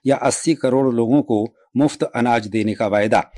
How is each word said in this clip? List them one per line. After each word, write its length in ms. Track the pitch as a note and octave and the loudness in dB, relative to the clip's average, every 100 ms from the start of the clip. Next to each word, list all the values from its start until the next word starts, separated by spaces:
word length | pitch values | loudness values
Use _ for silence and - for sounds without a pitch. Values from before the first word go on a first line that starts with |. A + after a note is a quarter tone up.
| C3 | -2
या 100 | C#3 | 0
अस्सी 380 | C#3 - - | 0 0 -2
करोड़ 400 | D3+ C3 C3 C3+ | 0 0 0 0
लोगों 280 | A#2 A#2 C#3+ | 0 2 0
को 240 | C#3+ G#2+ A2+ _ _ A#2+ | 2 -2 -2 _ _ -2
मुफ्त 260 | D3+ - | 0 -2
अनाज 440 | - A#2+ A#2+ A#2+ G#2+ | -6 -2 0 0 -2
देने 280 | A2 G#2+ | -4 -2
का 120 | G2+ G#2+ | -2 0
वायदा, 440 | G#2 G#2+ A2 - | 0 2 0 0